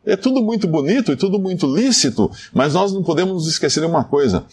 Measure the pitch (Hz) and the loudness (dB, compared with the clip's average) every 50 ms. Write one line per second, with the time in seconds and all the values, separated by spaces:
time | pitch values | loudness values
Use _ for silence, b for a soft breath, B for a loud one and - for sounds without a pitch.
0 | - 208 202 196 - 262 262 269 220 214 233 214 214 175 160 160 135 147 214 277 | -2 -2 -2 0 0 0 0 2 0 0 0 0 0 0 0 0 2 2 2 0
1 | 240 - 143 - 190 196 185 208 185 190 185 165 165 135 131 180 240 277 226 - | 2 0 0 0 0 0 0 0 -2 -2 -2 -2 -2 0 0 2 2 2 2 2
2 | - 135 113 - 101 - B B B B B - 135 151 139 180 196 202 190 196 | 0 0 0 0 0 0 B B B B B 0 0 2 2 2 0 0 0 -2
3 | 180 - 160 147 185 190 190 175 160 160 156 - - 143 - 151 156 165 170 151 | -2 -2 0 0 0 0 -2 -4 -4 -4 -4 -2 -2 -2 0 0 -2 0 0 0
4 | 120 - 139 143 139 120 90 85 - - | -2 0 0 2 2 2 2 0 -2 -6